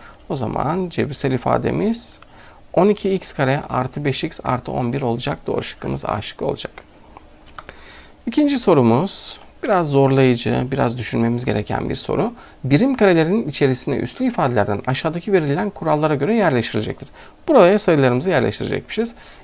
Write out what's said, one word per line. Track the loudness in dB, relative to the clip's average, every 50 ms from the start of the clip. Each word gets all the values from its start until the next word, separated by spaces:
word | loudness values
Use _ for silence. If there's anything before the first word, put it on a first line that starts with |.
| -20 -20 -20 -16 -10 -8
O | -6
zaman | -4 -4 -4 -2 -2 -2 -2 -2 -4 -4 -4
cebirsel | -4 -4 -4 -4 -4 -4 -2 -2
ifademiz | -2 0 0 0 0 0 0 -2 -2 0 0 -2 -2 -4 -6 -10 -12 -14 -16 -20 -20 -20 -20 -20 -20 -20 -16 -4 0
on | 2 4 4
iki | 2 0 -2 -2 -2
x | -2 -4 -6 -4
kare | -2 0 0 0 -2 -4 -4
artı | -4 -4 -4 -4 -6 -4 -4
beş | -4 -2 -2 -4
x | -6 -8 -6 -4
artı | -4 -4 -4 -4 -4
on | -4 -4 -2 -2 -2
bir | -2
olacak. | -2 -2 -2 -2 -4 -6 -6 -6 -6
Doğru | -4 -4 -4 -4
şıkkımız | -6 -10 -10 -8 -6 -6 -4 -4
A | -4 -4 -4
şıkkı | -6 -8 -10 -6 -4
olacak. | -4 -4 -4 -8 -12 -14 -16 -20 -20 -20 -20 -20 -20 -20 -20 -20 -20 -20 -20 -20 -20 -20 -20 -20 -18 -20 -20 -20 -20 -20 -20 -20 -20 -20 -14 -10
İkinci | -4 0 2 2 4 2 2
sorumuz | 2 4 4 6 6 6 4 4 2 -2 -4 -4 -6 -6 -8 -10 -16 -20 -16 -6 -2
biraz | 0 0 2 2
zorlayıcı, | 2 2 4 4 4 4 6 6 4 4 2 0 -2 -2 -2 -2 -2
biraz | -2 0 0 0 -2
düşünmemiz | -4 -6 -4 -2 0 0 0 0 -2 -2
gereken | -2 -2 -2 -2 -4 -4 -4 -4 -4
bir | -6
soru. | -6 -4 -4 -2 -2 -2 -2 -4 -8 -18 -20 -14 -8 0
Birim | 2 2 4 4 2 2
karelerin | 2 4 4 4 4 4 2 0 -2 -2 -2
içerisine | -2 0 0 0 0 0 -2 -2 -4
üslü | -4 -4 -6 -4 -4 -4
ifadelerden | -2 0 0 0 0 2 0 0 0 -2 -4 -2
aşağıdaki | -4 -4 -2 -2 -4 -4 -6 -2 0 0
verilen | 0 2 0 0 -2 -2 -4
kurallara | -6 -4 -2 0 0 2 2 2 0
göre | 0 0 2 2
yerleştirilecektir. | 2 2 2 2 2 0 0 -2 -4 -4 -4 -6 -10 -12 -20 -20 -20 -20 -20 -20 -6 0
Buraya | 4 6 8 8 8 6 4
sayılarımızı | 4 4 4 4 4 4 4 2 0 2
yerleştirecekmişiz. | 2 2 2 0 -2 -4 -4 -4 -4 -6 -6 -6 -4 -4 -4 -4 -6 -12 -20 -20 -20 -14